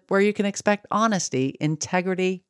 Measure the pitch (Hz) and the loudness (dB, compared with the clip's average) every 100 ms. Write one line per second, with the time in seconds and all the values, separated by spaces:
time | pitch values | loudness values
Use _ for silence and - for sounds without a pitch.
0 | _ 196 202 208 202 196 - 208 - 202 | _ 2 2 2 -2 0 0 0 -2 0
1 | 226 214 - 127 135 - 151 156 - 180 | 0 0 0 0 -2 -2 -2 -2 -2 -2
2 | 180 180 185 185 | 0 0 0 -2